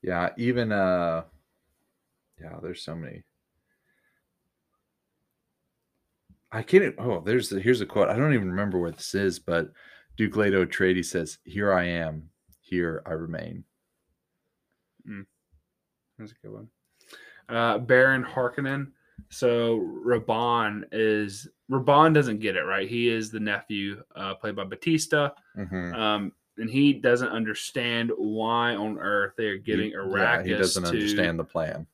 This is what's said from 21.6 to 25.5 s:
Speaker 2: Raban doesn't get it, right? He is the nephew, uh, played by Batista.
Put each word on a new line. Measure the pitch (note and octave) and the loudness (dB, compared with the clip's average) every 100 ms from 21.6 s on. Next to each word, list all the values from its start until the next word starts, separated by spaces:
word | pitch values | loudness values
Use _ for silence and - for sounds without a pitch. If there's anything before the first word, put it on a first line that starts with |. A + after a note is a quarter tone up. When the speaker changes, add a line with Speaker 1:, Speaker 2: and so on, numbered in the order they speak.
| _ | _
Speaker 2:
Raban | C3 B2 C#3+ D#3+ | 0 4 8 8
doesn't | D#3 C3 G#2+ | 6 4 0
get | A2 F#2 | -2 -2
it, | |
right? | D#2+ G2 G2 | -2 -2 -2
He | A#2 A#2+ | 0 2
is | A2+ G#2+ | 0 -4
the | A2 | -4
nephew, | G#2+ G2+ - G#2 G2 G2+ - - | -2 -4 -4 -4 -4 -6 -14 -10
uh, | F#2+ G2 | -8 -6
played | G#2+ G2+ | -8 -6
by | F#2+ | -8
Batista. | - - D#3+ - D3+ C#3+ - _ | -6 0 0 2 2 2 -4 _